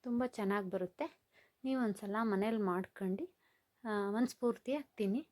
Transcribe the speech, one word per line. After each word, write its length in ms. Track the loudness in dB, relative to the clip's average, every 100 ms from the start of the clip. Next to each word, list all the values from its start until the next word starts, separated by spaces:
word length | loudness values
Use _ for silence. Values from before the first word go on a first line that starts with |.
ತುಂಬ 200 | 0 0 0
ಚೆನ್ನಾಗಿ 440 | 0 0 2 0
ಬರುತ್ತೆ. 500 | -2 -4 -4 -8 -8 _ _ _ _
ನೀವು 200 | -2 2
ಒಂದ್ಸಲ 320 | 2 0 -2 0
ಮನೇಲಿ 360 | 2 2 2 2
ಮಾಡ್ಕೊಂಡು, 800 | 2 0 -2 -4 -2 -2 -4 _ _ _ _ _
ಆ, 280 | -4 -2 0
ಮನಸ್ಫೂರ್ತಿಯಾಗಿ 800 | 0 0 0 -2 -2 -4 -4 -6 -2
ತಿನ್ನಿ. 300 | 0 0 -4